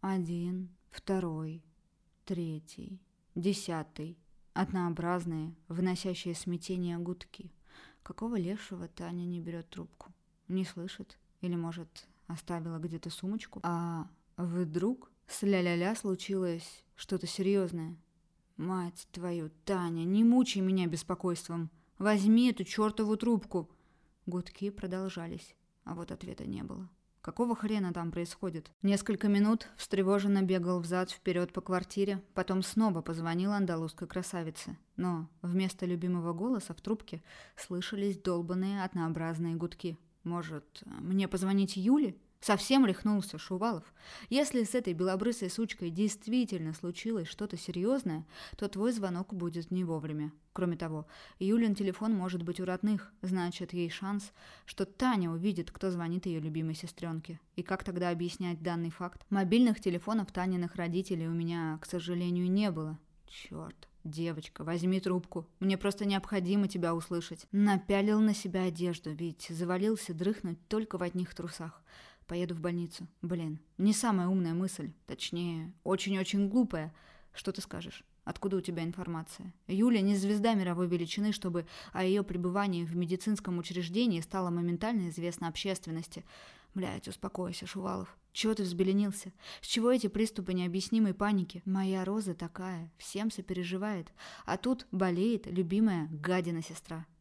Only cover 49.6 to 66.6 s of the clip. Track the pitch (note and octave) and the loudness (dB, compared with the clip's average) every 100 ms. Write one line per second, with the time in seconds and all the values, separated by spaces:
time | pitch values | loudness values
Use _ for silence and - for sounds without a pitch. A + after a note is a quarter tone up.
49.6 | E3 F3+ F3+ D#3+ D#3 D3+ D3+ - _ - | -2 -2 0 -2 -2 -4 -6 -8 _ -2
50.6 | F3+ E3 E3 D#3 D3+ - - - F#3+ A3+ | -2 0 -4 -6 -8 -16 -20 -4 2 4
51.6 | A3+ G3+ G3 F#3 G#3+ G#3+ F3+ F3+ E3+ F3 | 4 2 0 0 0 0 0 -2 -4 -4
52.6 | F#3 F#3 G#3+ G#3 - - F#3 F#3 F3 - | -2 0 2 0 -2 -8 -2 0 0 -2
53.6 | F3 F3 E3+ E3 F#3+ G3+ G3+ - - - | -6 -2 -4 -4 -4 -4 -6 -16 -20 -20
54.6 | - - G3 - B3+ A3+ F3 E3 F#3+ F3 | -18 -4 -4 0 2 4 2 0 0 0
55.6 | E3+ - G3 F3+ E3+ F3 F3+ D#3+ D#3 D#3 | -4 -4 -2 -2 -2 -2 -2 -2 -2 -2
56.6 | D#3+ D#3+ E3+ - E3+ D#3+ D#3 D#3+ _ - | -2 -4 -8 -8 -6 -6 -8 -14 _ -8
57.6 | E3 F#3+ - F3 F3+ E3+ F3 E3+ F3+ E3+ | -4 -2 -2 -2 0 0 -2 -2 -2 -2
58.6 | D#3+ E3+ E3+ D#3+ F3+ - - G3 F#3+ A3 | -2 -2 -2 -4 -8 -10 -2 2 6 8
59.6 | B3 G#3+ - E3+ - A3 F#3+ - F#3 F3+ | 6 6 2 0 0 -2 0 -2 0 0
60.6 | F3 - E3+ E3+ F#3+ F3 E3 E3 E3+ E3+ | -2 -2 -2 0 -2 -2 -2 -2 0 0
61.6 | D#3+ D#3 - F3+ E3 F3 F3 F3 F3+ F#3+ | -2 -4 -4 -6 -2 -2 0 2 4 4
62.6 | G#3+ D#3+ D#3 D#3 _ _ - - - D#3 | 4 0 -4 -6 _ _ -20 -18 -12 -12
63.6 | D#3+ - - _ D#3+ D3+ E3 D#3+ D#3 - | -12 -14 -20 _ -10 -4 -4 -4 -8 -8
64.6 | D#3 E3+ F3+ F#3+ F#3+ F3+ F3 F3 D#3+ _ | -4 0 2 2 2 0 -2 -8 -10 _
65.6 | F#3+ F#3+ G3+ G3 G#3 G3 F#3+ G#3 F3+ G3+ | 2 2 2 0 2 0 0 -2 2 2